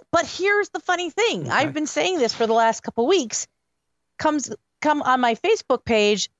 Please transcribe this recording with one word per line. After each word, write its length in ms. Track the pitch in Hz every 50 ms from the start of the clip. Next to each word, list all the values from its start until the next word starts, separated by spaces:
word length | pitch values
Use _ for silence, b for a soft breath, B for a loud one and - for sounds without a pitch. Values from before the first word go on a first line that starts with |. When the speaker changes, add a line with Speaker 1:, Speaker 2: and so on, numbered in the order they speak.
| - _
Speaker 1:
but 140 | - 339 -
here's 440 | - - - 359 403 415 415 392 -
the 100 | - 359
funny 300 | - - 359 339 359 320
thing. 320 | - 392 466 453 294 185
Speaker 2:
Okay. 80 | 147 -
Speaker 1:
I've 240 | - 233 285 285 269
been 120 | 311 302
saying 300 | - - 294 302 359 370 330
this 140 | 240 214 -
for 140 | - 233
the 60 | 214 226
last 280 | 233 226 226 220 -
couple 240 | - 226 - 226 233
weeks. 380 | 294 392 359 254 214 - - - - _ _ _ _ _ _ _ _ _ _ _ _ _
Comes, 320 | - - 311 302 294 - - - - _ _ _ _
come 200 | - 302 294 294
on 180 | - 254 254 254
my 160 | 247 233 226
Facebook 480 | - - 370 440 - - - 254 - -
page. 440 | - 233 214 208 208 214 190 - - _